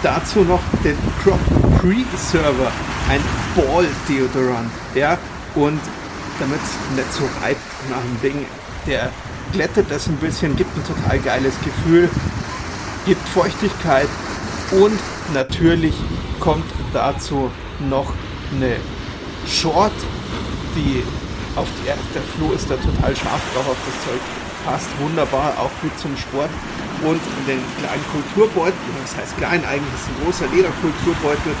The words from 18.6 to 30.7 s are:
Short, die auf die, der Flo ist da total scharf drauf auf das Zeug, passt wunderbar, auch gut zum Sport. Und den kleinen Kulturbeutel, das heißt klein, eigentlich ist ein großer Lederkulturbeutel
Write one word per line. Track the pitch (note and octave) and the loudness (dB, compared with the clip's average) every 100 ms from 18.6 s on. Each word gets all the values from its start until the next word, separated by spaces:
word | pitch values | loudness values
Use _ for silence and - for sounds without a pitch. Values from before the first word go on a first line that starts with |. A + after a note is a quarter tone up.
| C3 A#2 - - - - - - - | 0 0 -4 -8 -8 -8 -10 -8 -2
Short, | - D#3+ D#3 G#3+ - - - - - - - - E3 | 0 2 4 4 2 -6 -6 -6 -6 -6 -6 -4 0
die | C#3+ C3 A#2+ - - - - - | 0 0 -2 -6 -6 -8 -6 -4
auf | - - | -4 -4
die, | C3 | -4
der | C#3+ - C#3+ C3+ - | -4 -4 -4 -4 -2
Flo | D#3 | 0
ist | - - | 0 0
da | B2+ | 0
total | - - B2+ C3+ | 0 2 2 2
scharf | B2+ C#3+ - | 0 -2 -2
drauf | B2+ C3+ | -2 0
auf | B2+ - | -2 -4
das | - - | -6 -4
Zeug, | B2 - - - - - | -4 -6 -8 -8 -6 -4
passt | C#3+ E3 D3 | -2 -4 -2
wunderbar, | C#3+ D#3+ C#3+ C3+ D3+ - | 0 2 2 2 2 0
auch | A#2 - | -2 -2
gut | D3+ - | -6 -4
zum | D#3 C3+ | -6 -6
Sport. | - C3+ D3+ - - - - - | -4 -2 -2 -4 -8 -8 -6 -2
Und | D#3 D#3+ - B2+ C3+ | 0 0 0 -4 -2
den | C3+ B2+ - | -2 -4 -6
kleinen | D3 - D3 | -4 -4 -4
Kulturbeutel, | D3+ C#3 - G#3+ F3+ E3 F#3+ - C#3 | -4 -2 4 4 4 0 0 -6 -6
das | B2+ - | -6 -6
heißt | G#2 - | -6 -4
klein, | C3+ E3+ C3+ | 0 0 0
eigentlich | C#3+ C#3+ | -2 -4
ist | B2 - | -6 -6
ein | - | -4
großer | D#3 F3+ C#3 D#3+ | -2 0 0 4
Lederkulturbeutel | F#3 | 2